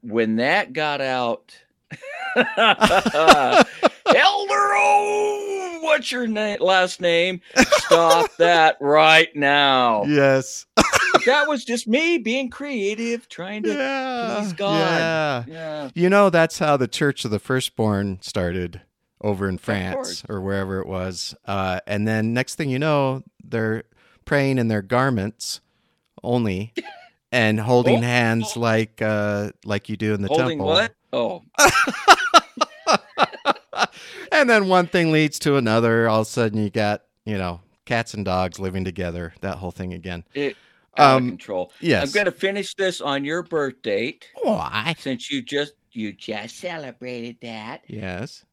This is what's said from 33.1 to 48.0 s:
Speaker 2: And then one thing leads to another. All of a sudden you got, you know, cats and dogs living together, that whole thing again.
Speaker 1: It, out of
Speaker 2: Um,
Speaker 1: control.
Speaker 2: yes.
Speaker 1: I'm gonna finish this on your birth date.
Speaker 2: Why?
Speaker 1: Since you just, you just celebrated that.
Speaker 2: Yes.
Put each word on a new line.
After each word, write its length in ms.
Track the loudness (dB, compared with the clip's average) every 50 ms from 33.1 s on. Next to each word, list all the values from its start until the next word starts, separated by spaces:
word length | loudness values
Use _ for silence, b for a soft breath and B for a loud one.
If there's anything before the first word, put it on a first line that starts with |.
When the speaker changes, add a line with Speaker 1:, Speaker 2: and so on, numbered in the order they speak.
| -2 -2 -2 -2 -2 -2 -2 -2 -2 -2 -8 _ -4 -4 -4 -4 B B B B B B B B
Speaker 2:
And 180 | 2 2 4 6
then 180 | 4 4 4
one 180 | 6 4 4 4
thing 240 | 4 2 2 4 4
leads 280 | 4 4 4 2 0 -2
to 160 | 0 2 2
another. 520 | 2 2 2 4 4 4 4 4 4 4 4
All 120 | 2 2
of 60 | 0
a 20 | 0
sudden 320 | -2 -2 0 0 0 -2
you 80 | -2 -2
got, 340 | -2 -2 -2 -2 -2 -4 -8 _ _ _ _
you 120 | -8 -6
know, 240 | -4 -4 -6 -6 -10 -14 _ _ _ _
cats 280 | -4 -4 -4 -4 -6 -8
and 120 | -6 -4
dogs 340 | -2 -2 -2 -2 -4 -6 -8
living 240 | -8 -6 -6 -6 -6
together, 500 | -6 -6 -6 -8 -6 -6 -8 -10 -12 -12 _
that 140 | -10 -8 -8
whole 140 | -8 -10 -10
thing 220 | -10 -10 -10 -10 -10
again. 300 | -12 -12 -12 -12 -12 -14 _ -8
Speaker 1:
It, 200 | -6 -6 -6 b b b b b b b b _
out 200 | 4 6 6 6
of 40 | 4 2
Speaker 2:
Um, 60 | -2
Speaker 1:
control. 420 | -6 -10 -10 -8 -6 -6 -6 -8 _ -6
Speaker 2:
yes. 260 | -2 0 0 0 0
Speaker 1:
I'm 60 | 0 -2
gonna 180 | -2 -2 -2
finish 420 | -2 -2 -4 -4 -4 -4 -8 -8 -6
this 260 | -4 -4 -4 -4 -4
on 240 | -4 -4 -4 -4 -4
your 180 | -4 -6 -6 -6
birth 380 | -4 -4 -4 -4 -4 -6 _
date. 480 | -6 -4 -2 -2 -4 -6 -8 _ -20 -20 _ -4
Speaker 2:
Why? 540 | -2 -2 -2 -2 -4 -4 -6 -4 -4 -4 -6
Speaker 1:
Since 320 | -6 -6 -8 -8 -8 -8 -8
you 120 | -8 -8
just, 320 | -6 -4 -4 -4 -4 -6 -10 _ _ _
you 220 | -10 -8 -8 -8 -10
just 440 | -12 -12 -10 -10 -10 -10 -12 -14
celebrated 800 | -12 -12 -10 -10 -10 -12 -14 -14 _ -14 -12 -10 -10 -12 -12 -14 -16
that. 420 | -16 -14 -14 -14 -14 -14 -16 -16 _
Speaker 2:
Yes. 580 | -16 -14 -12